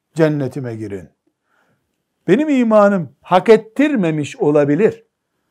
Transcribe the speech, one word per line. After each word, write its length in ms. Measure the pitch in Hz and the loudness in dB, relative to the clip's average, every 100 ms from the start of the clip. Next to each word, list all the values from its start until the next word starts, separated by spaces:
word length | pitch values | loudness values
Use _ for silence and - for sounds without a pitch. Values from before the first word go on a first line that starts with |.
| _ 156 | _ -2
cennetime 600 | 156 147 131 147 123 110 | -2 -2 -6 -8 -10 -10
girin. 340 | 107 98 80 _ _ _ _ _ _ _ _ _ _ _ - | -12 -12 -16 _ _ _ _ _ _ _ _ _ _ _ -2
Benim 220 | 220 311 | 0 0
imanım 680 | 262 226 214 202 196 143 _ | 0 2 2 2 0 -4 _
hak 280 | - 180 190 | -2 0 4
ettirmemiş 880 | 220 220 - 302 262 165 156 139 - | 2 2 -2 -2 0 -2 -4 -6 -4
olabilir. 680 | 156 147 143 147 220 - _ _ _ _ _ | 0 2 2 2 0 -2 _ _ _ _ _